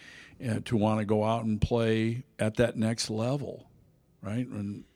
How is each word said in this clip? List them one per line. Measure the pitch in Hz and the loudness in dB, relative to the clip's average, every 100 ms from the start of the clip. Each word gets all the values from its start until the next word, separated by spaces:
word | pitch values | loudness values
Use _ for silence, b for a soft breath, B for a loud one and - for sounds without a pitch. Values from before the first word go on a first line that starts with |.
| B B B B 123 | B B B B -4
uh, | 107 - | -2 0
to | 117 | 2
wanna | 107 107 101 | 4 2 2
go | 107 | 2
out | 107 117 113 | 2 0 0
and | 107 | 0
play | - 120 113 110 113 117 - - | 2 2 4 2 2 -2 -6 -2
at | 110 110 | -2 2
that | 117 117 | 2 2
next | 110 113 - | 0 0 -2
level, | 110 117 143 131 - - - _ _ _ _ 98 | -2 -2 -2 -4 -10 -16 -20 _ _ _ _ -6
right? | 113 123 | -4 -4
And | 107 101 101 - | -6 -8 -8 -14